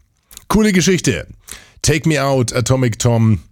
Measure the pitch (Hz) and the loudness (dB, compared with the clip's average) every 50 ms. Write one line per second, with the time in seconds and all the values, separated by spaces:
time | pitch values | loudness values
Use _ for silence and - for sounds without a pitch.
0 | _ _ _ _ _ _ - - - _ - 214 214 214 190 185 151 196 190 165 | _ _ _ _ _ _ -20 -20 -12 _ 0 0 0 2 2 2 2 2 0 0
1 | - - 101 78 - - - - _ - - - - _ _ - - 127 147 160 | 0 -2 -4 -4 -6 -12 -18 -20 _ -20 -20 -20 -20 _ _ -6 -2 -2 -2 0
2 | - 160 156 139 135 139 139 131 123 113 - 127 117 - 135 131 127 120 110 - | 0 0 0 0 0 0 0 0 0 -2 -2 -4 -2 0 0 0 0 -2 -2 -2
3 | - 123 120 113 113 110 107 85 - - | -2 0 2 2 2 2 2 0 -4 -12